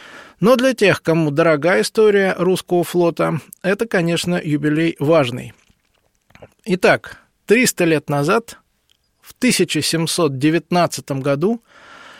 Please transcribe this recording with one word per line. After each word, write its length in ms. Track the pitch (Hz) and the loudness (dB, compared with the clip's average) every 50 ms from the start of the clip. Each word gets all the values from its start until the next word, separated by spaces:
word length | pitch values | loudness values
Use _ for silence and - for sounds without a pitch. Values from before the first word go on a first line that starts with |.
| - - - - - - _ - | -20 -20 -20 -20 -20 -16 _ 0
Но 160 | 170 233 254 | 2 2 4
для 180 | 233 254 269 247 | 4 2 0 0
тех, 280 | - 214 180 139 - | 2 2 2 2 0
кому 300 | - 165 160 165 156 147 | 0 0 0 2 0 0
дорога 500 | 139 156 165 165 156 143 151 175 196 214 | 0 0 2 2 2 2 2 0 0 0
история 540 | 202 - - 226 214 214 202 202 196 185 - | 0 -2 0 2 2 4 4 2 0 0 -2
русского 460 | - 170 185 185 - - - 180 175 160 | -2 -2 -2 -2 -2 -2 -2 -2 -2 -2
флота, 560 | - - 180 175 170 156 - 165 165 165 147 - - - _ | -2 0 0 0 0 0 -2 -2 -2 -2 -6 -8 -10 -16 _
это, 260 | - 175 170 - 226 | -4 -4 -2 -2 -4
конечно, 520 | 226 - 185 165 170 170 156 - 175 180 175 | -2 -2 -2 0 0 -2 -2 -2 -2 -4 -4
юбилей 540 | - 160 147 143 147 151 151 160 165 165 - - | -2 -2 -4 -2 0 0 0 0 -2 -2 -2 -2
важный. 540 | 139 151 165 156 135 117 123 123 127 120 - _ _ _ _ _ _ _ _ _ _ _ _ _ _ _ _ - - - _ _ - | 0 2 2 2 2 0 -4 -10 -12 -14 -18 _ _ _ _ _ _ _ _ _ _ _ _ _ _ _ _ -20 -20 -20 _ _ -6
Итак, 520 | - 185 180 - 202 143 - - - - - _ _ _ _ _ | -6 -4 2 2 2 2 2 0 -8 -20 -20 _ _ _ _ _
триста 400 | - 208 247 240 - - - 175 | 0 2 2 2 0 0 0 0
лет 240 | 165 156 143 - - | 0 0 0 -2 -2
назад, 500 | 147 143 143 165 214 233 233 - - - _ _ _ _ _ _ _ _ _ _ _ _ | -4 -2 0 0 0 -2 -2 -6 -20 -20 _ _ _ _ _ _ _ _ _ _ _ _
в 120 | _ - - | _ -20 -8
тысяча 480 | - 254 247 - - 175 - - 151 | -2 0 0 2 2 0 -2 -2 -4
семьсот 560 | - - 160 160 165 - - 180 165 143 135 | -4 -2 -2 -2 -2 -2 -2 -2 -2 -2 -2
девятнадцатом 840 | 127 143 156 160 170 - - 180 180 175 - - - - - 139 135 | 0 0 0 0 0 -2 -2 0 0 0 0 -2 -6 -8 -8 -6 -4
году, 420 | 131 143 139 139 170 214 240 226 _ _ _ - - - - - - - - | -2 -2 -2 0 0 -2 -2 -4 _ _ _ -20 -20 -20 -20 -20 -20 -20 -20